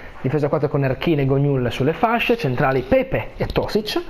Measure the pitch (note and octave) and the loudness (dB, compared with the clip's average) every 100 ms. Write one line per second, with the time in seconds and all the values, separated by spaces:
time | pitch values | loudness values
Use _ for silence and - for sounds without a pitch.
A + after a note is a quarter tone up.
0 | - - C3+ D3+ C#3+ D#3 C#3 C#3+ C#3+ - | -14 -6 -2 0 0 0 0 0 0 0
1 | E3+ D3 C#3 C#3 C#3+ C3+ A#2+ - C3 E3 | 0 2 2 2 2 2 0 0 0 2
2 | A3+ A#3 - A#3 C#3 B2 C#3 C3+ A#2+ C4 | 0 2 0 0 0 0 2 2 2 2
3 | - A2+ - - - - G#2 G#3 - F4 | 2 -2 -4 -6 -2 -2 0 -2 -2 -6